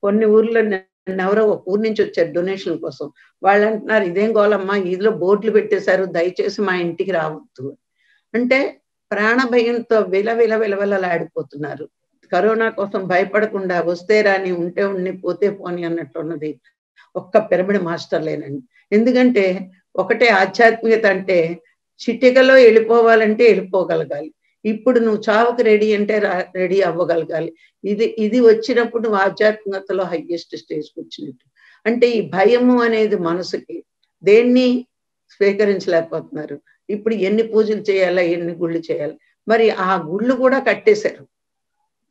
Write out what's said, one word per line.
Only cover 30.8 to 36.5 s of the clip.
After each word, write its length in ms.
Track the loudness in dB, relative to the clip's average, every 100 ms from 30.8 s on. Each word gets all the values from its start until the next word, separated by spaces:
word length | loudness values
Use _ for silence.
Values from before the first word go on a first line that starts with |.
| -10 -16
వచ్చినట్టు. 500 | -18 -16 -16 -16 _ _ _ _ -4
అంటే 240 | 0 2
ఈ 200 | 0 -2
భయము 520 | 2 4 4 4 4
అనేది 340 | 2 2 0 0
మనసుకి, 680 | -2 -4 -6 -10 -10 -16 -16 _ _ _
దేన్ని 640 | 4 6 6 4 2 0 -6 _ _ _ _
స్వీకరించలేకపోతున్నారు. 1300 | _ 0 2 0 0 0 -2 -2 -10 -10 -12 -12